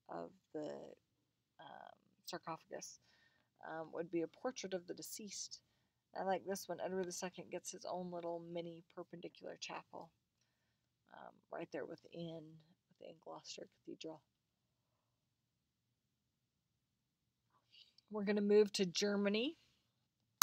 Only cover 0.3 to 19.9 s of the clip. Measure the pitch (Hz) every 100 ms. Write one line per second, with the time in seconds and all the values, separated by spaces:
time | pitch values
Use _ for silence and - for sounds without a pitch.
0.3 | 190 _ 156 147 143 156 - _ _ _
1.3 | _ _ - - - - - _ _ -
2.3 | 175 - 160 - - - - _ - -
3.3 | _ _ _ - 160 160 - 170 170 160
4.3 | - 254 254 190 185 180 165 151 - 208
5.3 | - - - _ _ _ _ _ - 190
6.3 | 185 180 196 - 170 165 185 180 175 185
7.3 | 180 135 175 - 185 - 180 180 175 170
8.3 | 170 170 170 170 165 - - 170 175 170
9.3 | - 175 170 - 175 - 175 165 _ _
10.3 | _ _ _ _ _ _ _ _ 62 62
11.3 | 58 _ 156 170 156 101 160 - 165 170
12.3 | 165 156 160 156 _ _ - - 165 165
13.3 | 160 - - - _ - 170 160 156 -
14.3 | _ _ _ _ _ _ _ _ _ _
15.3 | _ _ _ _ _ _ _ _ _ _
16.3 | _ _ _ _ _ _ _ _ _ _
17.3 | _ _ _ _ - - - _ 214 202
18.3 | 208 202 208 208 - 185 - 202 202 202
19.3 | 208 262 330 - _ _